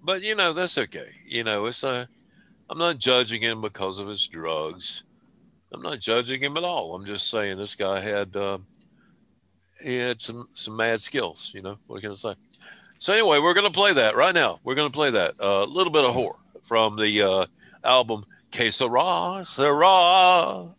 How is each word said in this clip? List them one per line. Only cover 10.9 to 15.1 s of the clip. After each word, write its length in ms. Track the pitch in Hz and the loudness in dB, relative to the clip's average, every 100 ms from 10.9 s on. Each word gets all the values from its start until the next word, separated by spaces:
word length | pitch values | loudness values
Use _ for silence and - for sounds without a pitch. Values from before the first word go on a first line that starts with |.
| 113 | 0
skills, 520 | - 139 95 78 - | -2 -4 -4 -6 -12
you 60 | 101 | -10
know. 160 | 95 101 _ | -14 -14 _
What 140 | 98 | -12
can 100 | 104 | -12
I 20 | |
say? 200 | 98 113 - _ _ - - _ _ | -8 -10 -10 _ _ -20 -20 _ _
So 140 | - | 0
anyway, 260 | 214 208 147 | 2 4 4
we're 120 | 165 | 6
gonna 160 | 175 202 | 4 2
play 220 | 165 202 | 2 4
that 240 | 147 110 110 | 4 4 4
right 180 | 165 | 4
now. 240 | 175 123 85 | 4 0 -2
We're 100 | - | -4
gonna 160 | 131 147 | -2 -2
play 200 | 135 147 | 0 0